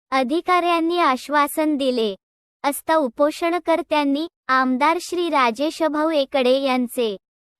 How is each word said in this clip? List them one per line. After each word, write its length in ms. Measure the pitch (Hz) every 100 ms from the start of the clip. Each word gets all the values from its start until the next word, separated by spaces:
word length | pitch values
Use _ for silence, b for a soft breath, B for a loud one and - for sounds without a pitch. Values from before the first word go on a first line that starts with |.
| _
अधिकाऱ्यांनी 840 | 262 247 320 359 359 349 339 330 349
आश्वासन 800 | 320 262 - 294 285 - 311 294
दिले 380 | 269 247 220 190 _ _ _ _
असता 300 | 277 277 - 320
उपोषणकर्त्यांनी 1300 | 269 - 294 - 339 349 330 320 - 302 285 277 330 - -
आमदार 500 | 262 262 254 285 339
श्री 280 | - 349 339
राजेश 520 | 294 247 226 302 -
भाऊ 280 | 311 302 311
एकडे 420 | 311 269 277 247 262
यांचे 560 | 269 254 247 - 226 190 _ _ _ _